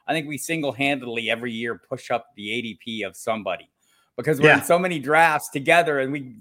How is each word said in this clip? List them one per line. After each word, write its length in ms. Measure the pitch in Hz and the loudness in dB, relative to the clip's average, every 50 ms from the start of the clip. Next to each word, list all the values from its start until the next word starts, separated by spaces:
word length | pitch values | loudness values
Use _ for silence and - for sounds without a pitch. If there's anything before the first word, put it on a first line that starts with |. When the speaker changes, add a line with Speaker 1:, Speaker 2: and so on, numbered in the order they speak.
| - | -4
Speaker 1:
I 60 | - 147 | -2 -2
think 140 | 160 147 | -2 -2
we 100 | 147 151 | -6 -8
single-handedly 960 | 131 - - 165 160 143 139 120 117 143 139 143 135 123 120 113 117 113 110 | -8 -6 -4 -4 -2 -2 -2 -2 0 0 0 0 -2 -4 -6 -6 -4 -2 -2
every 200 | 117 117 120 123 | -2 -2 -4 -6
year 240 | 113 113 117 120 113 | -6 -4 -4 -4 -6
push 360 | 87 _ - 135 123 - - | -6 _ -10 -10 -8 -4 -4
up 160 | 127 117 - _ _ | -4 -4 -4 _ _
the 160 | 101 101 104 | -12 -8 -6
A 100 | 110 120 | -6 -4
D 140 | 117 113 101 | -6 -6 -10
P 260 | - - 120 113 110 | -12 -12 -10 -8 -6
of 140 | 101 95 87 | -6 -8 -8
somebody 560 | - - 117 110 110 98 98 87 80 - _ _ _ _ _ _ _ _ _ - | -8 -4 -4 -4 -2 -2 -6 -6 -6 -8 _ _ _ _ _ _ _ _ _ -10
because 220 | - 123 151 156 135 | -6 -2 -2 2 6
we're 120 | 156 151 | 6 6
in 80 | 139 - | 6 6
Speaker 2:
Yeah. 40 | - | 4
Speaker 1:
so 140 | - 170 | 2 2
many 220 | 180 185 180 175 151 | 2 2 0 -2 -2
drafts 500 | 123 135 151 160 165 165 156 147 - - | 0 2 4 6 6 6 4 0 -4 -4
together 500 | - 147 135 139 - 170 165 156 147 139 | -8 -4 2 4 4 4 4 4 2 0
and 120 | 135 131 | 0 -2
we 260 | 143 147 135 127 117 - | -4 -6 -8 -12 -16 -20